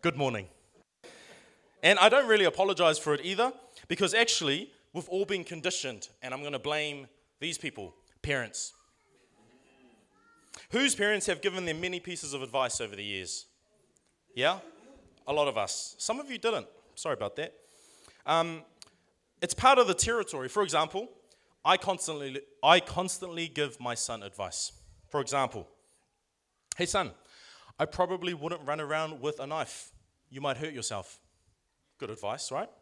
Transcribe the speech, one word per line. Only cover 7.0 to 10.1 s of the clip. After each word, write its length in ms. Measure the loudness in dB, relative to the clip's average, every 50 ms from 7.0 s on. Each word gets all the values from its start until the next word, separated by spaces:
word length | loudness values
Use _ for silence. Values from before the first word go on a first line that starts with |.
| -14 -18 _ _ _ _ _ _
these 180 | -8 -6 -6 -6
people, 380 | -8 -8 -8 -8 -12 -12 -14 _ _ _ _ _
parents. 520 | -6 -4 -2 -2 -4 -6 -8 -10 -10 -10 -12 _ _ _ _ _ _ _ _ _ _ _ _ _ _ _ _ _ _ _ _ _ _ _ _ _ _ _